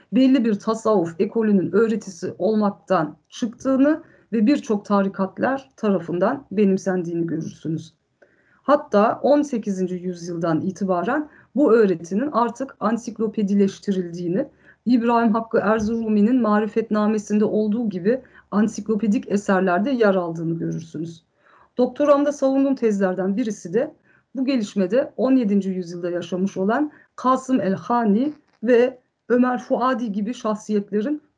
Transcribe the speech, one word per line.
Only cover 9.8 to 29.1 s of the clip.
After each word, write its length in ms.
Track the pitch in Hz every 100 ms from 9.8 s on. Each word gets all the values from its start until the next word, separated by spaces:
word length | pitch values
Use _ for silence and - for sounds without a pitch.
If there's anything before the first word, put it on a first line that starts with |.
| 180 180
yüzyıldan 640 | 180 175 170 170 170 160
itibaren 680 | 190 175 190 175 180 294 302 - _ 247
bu 180 | 294
öğretinin 580 | 233 202 170 170 196 285
artık 440 | 220 233 - 269 -
ansiklopedileştirildiğini, 1700 | 202 226 233 208 214 220 196 202 196 - - 185 170 170 175 190 302 - _ _ 220
İbrahim 480 | 247 233 233 233
Hakkı 240 | 220 220 233
Erzurumi'nin 840 | 196 220 214 233 220 214 208 254
Marifetnamesinde 1040 | 214 208 214 226 220 214 208 214 208 208 214
olduğu 440 | 208 214 208 233
gibi 320 | 180 185 262 - - _
ansiklopedik 800 | 196 214 - 208 214 220 247 -
eserlerde 600 | 202 - 190 185 175 233
yer 240 | 247 208 190
aldığını 440 | 170 165 165 165
görürsünüz. 640 | 165 165 - 151 165 165 _ _ _ _ _ -
Doktoramda 540 | 254 254 294 285 294
savunduğum 440 | 285 269 269 277 269
tezlerden 600 | 226 202 190 185 185 196
birisi 360 | 226 202 175
de 220 | 202 302 - _ _ _ 254
bu 100 | 262
gelişmede 680 | 269 202 202 185 240 302 -
on 180 | 247 262
yedinci 340 | 208 202 185
yüzyılda 400 | 185 170 175 175
yaşamış 480 | 175 170 185 196 196
olan 340 | 196 254 302 - _ -
Kasım 460 | 254 262 254 262
el-Hani 720 | 185 185 - 240 220 202 285 - _ _
ve 360 | 220 240 247 254 _